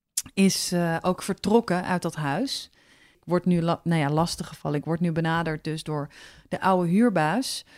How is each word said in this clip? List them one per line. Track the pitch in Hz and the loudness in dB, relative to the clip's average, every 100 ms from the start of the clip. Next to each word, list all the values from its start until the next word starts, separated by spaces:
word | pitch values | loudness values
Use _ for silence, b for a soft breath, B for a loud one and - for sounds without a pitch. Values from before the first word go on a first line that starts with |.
| _ - - | _ -12 -4
Is, | - 196 - - | 2 2 2 -2
eh, | 175 170 165 | 0 0 0
ook | 180 180 | 0 -2
vertrokken | - 190 196 226 226 180 | -4 -4 2 2 4 -2
uit | 180 180 | 0 -2
dat | 170 | -2
huis. | 160 147 151 175 - - b b b b b | -4 -2 -2 -2 -6 -12 b b b b b
Ik | |
word | - 175 | -2 0
nu | 180 175 | 2 2
la-, | 165 170 | 2 0
nou | 170 165 | 0 0
ja, | 143 | 2
lastiggevallen. | 151 170 - 165 - 151 147 | 2 0 -4 -12 -8 -4 -4
Ik | |
word | 151 165 | -2 -2
nu | 170 | 0
benaderd | 160 165 165 160 151 | 0 0 0 -2 -4
dus | 156 156 | -6 -6
door | - 151 143 B B B B | -4 -6 -6 B B B B
de | - | -2
oude | 190 185 170 | 2 2 2
huurbaas. | 190 240 180 151 208 269 - - | 4 4 4 2 0 -4 -8 -14